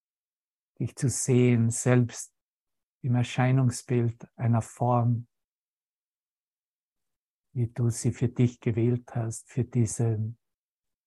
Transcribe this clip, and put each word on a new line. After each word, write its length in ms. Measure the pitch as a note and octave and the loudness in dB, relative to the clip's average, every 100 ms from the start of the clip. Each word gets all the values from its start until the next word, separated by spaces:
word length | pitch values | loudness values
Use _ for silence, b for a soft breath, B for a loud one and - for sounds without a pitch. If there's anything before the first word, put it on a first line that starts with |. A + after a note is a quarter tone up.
| _ _ _ _ _ _ _ - | _ _ _ _ _ _ _ -8
dich 160 | B2 - | -8 -4
zu 140 | C3 | -4
sehen, 640 | - - B2 B2 A#2+ A2+ | -2 2 4 4 4 2
selbst 600 | A2+ B2+ B2 A#2+ - - _ _ _ _ _ _ _ | 0 2 4 2 -2 -18 _ _ _ _ _ _ _
im 120 | C3 B2 | -2 -2
Erscheinungsbild 1120 | A#2 - B2+ C3 B2 - - B2 A#2 - - - | -2 0 2 2 2 0 -2 0 0 -4 -12 -4
einer 260 | A#2+ A#2 | 0 0
Form, 680 | - - B2 B2 A#2+ A#2 A#2+ _ _ _ _ _ _ _ _ _ _ _ _ _ _ _ _ _ _ _ _ _ _ C3 | -2 -4 0 2 2 0 -4 _ _ _ _ _ _ _ _ _ _ _ _ _ _ _ _ _ _ _ _ _ _ -6
wie 100 | A#2 | -6
du 240 | - A#2 | -2 -2
sie 220 | A2+ B2 | -2 -4
für 180 | - A#2 | -2 -2
dich 300 | - A#2+ - | 2 0 0
gewählt 500 | B2 A2 A#2+ B2 - A#2+ | -4 0 0 -2 -4 -6
hast, 340 | A2+ A2+ - | -6 -8 -8
für 140 | - | -6
diesen 760 | A#2 B2 A2 - A#2 G#2+ A2 A2+ _ _ _ _ _ _ | -2 0 0 0 -2 -2 -4 -8 _ _ _ _ _ _